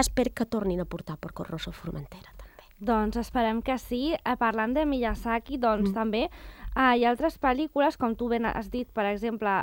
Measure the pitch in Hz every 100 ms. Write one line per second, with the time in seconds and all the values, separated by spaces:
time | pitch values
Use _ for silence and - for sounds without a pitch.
0 | 262 - 240 - 233 226 196 175 170 170
1 | - 156 170 - 175 160 - - 165 156
2 | 139 185 - - - - - - 202 220
3 | 214 233 220 254 226 226 269 254 - 247
4 | 294 339 - 254 226 220 220 269 302 269
5 | 226 214 233 233 233 269 233 214 202 208
6 | 220 214 320 - - - - - 262 240
7 | 233 240 311 - 277 254 311 285 285 -
8 | 233 220 240 233 226 - 196 247 240 226
9 | 202 202 226 214 208 185